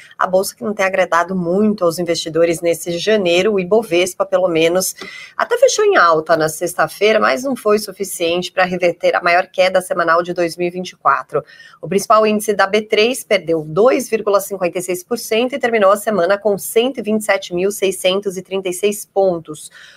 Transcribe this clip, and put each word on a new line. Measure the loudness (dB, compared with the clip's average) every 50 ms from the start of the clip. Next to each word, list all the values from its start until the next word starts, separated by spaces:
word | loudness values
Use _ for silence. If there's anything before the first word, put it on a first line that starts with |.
| -20 -12 -4
a | -2 -2
bolsa | 2 2 0 0 -2 -6
que | -8 -6
não | -6 -2
tem | -2 -2
agradado | 0 2 0 0 2 2 2 2 0 -2
muito | -4 -2 0 0 2 2 2 0 0 0
aos | -2 0 -2
investidores | -2 -4 -4 -4 -4 -4 0 0 2 2 0 0 0
nesse | -2 -2 -2 -4 -6 -6 -4
janeiro, | 0 0 0 2 2 2 2 2 2 2 0
o | 0
Ibovespa, | 0 2 0 0 0 2 0 0 0 0 -2 -4 -4
pelo | -2 0 0 0 2
menos, | 2 2 2 2 2 0 -2 -4 -6 -10 -14 -16 -16 -16 -18 -14 -6
até | -6 -4 -2 0 4
fechou | 4 4 4 4 2
em | 4 4
alta | 4 6 4 4 2 2 2 2
na | 2 2 0
sexta-feira, | -2 -2 -6 -4 -2 -2 -2 -2 -2 0 2 2 2 4
mas | 2 2 0 0 -2
não | -4 -4
foi | -2 0 0 0 0
suficiente | 0 -4 -8 -8 -8 -8 -6 -4 -2 -2 -2 -2 -4 -4 -2
pra | -2 -2
reverter | 0 0 0 0 0 0 0 -2 0 0
a | 0 2
maior | 2 2 2 2 0
queda | 0 2 2 2 2 0 0
semanal | -2 -2 -2 2 2 2 2 2
de | -2 -2
dois | -2 -2 -2 -2
mil | -4 -6 -4
e |
vinte | -4 -6 -10 -10
e | -8
quatro. | _ 0 0 0 0 -2 -4 -6 -6 -6 -6 -14 -20 -20 -20 -20 -14 -8
O | -2
principal | -2 -2 2 4 4 4 4
índice | 4 2 0 0 -2 0
da | 0 0
B | 2 2 0
três | -2 0 0 2 2 2 0 -4 -4
perdeu | -2 -2 0 0 0 -2 -2 -2
dois | -4 0 2 4 4 4 2 -2 -2
vírgula | -4 -4 -2 0 0 0
cinquenta | 0 -2 -6 -4 -4 -4 -4 -4
e | -4
seis | -4 -6 -6 -6
por | -6 -8 -6
cento | -4 -2 -2 0 0 -2 -2
e | -2
terminou | -2 0 2 4 4 4
a | 4
semana | 2 0 -2 0 0 2 2 0 0
com | 0 -2 -2
cento | -2 -4 -2 0 0 0 0 -2 -4
e | -4
vinte | -2 -2 -2 0
e |
sete | 0 -2 -2 -2 -4 -4
mil | -2 -2 -2 -2
seiscentos | 0 -2 -2 -2 0 0 0 0 0 -2 -6 -6
e | -8 -8
trinta | -8 -6 -6 -4 -4
e | -6
seis | -2 -2 -2 -2 -2 -10
pontos. | _ -2 0 2 2 0 -2 -6 -12 -16 -16 -16 -20 -20 -20 -20 -20 -20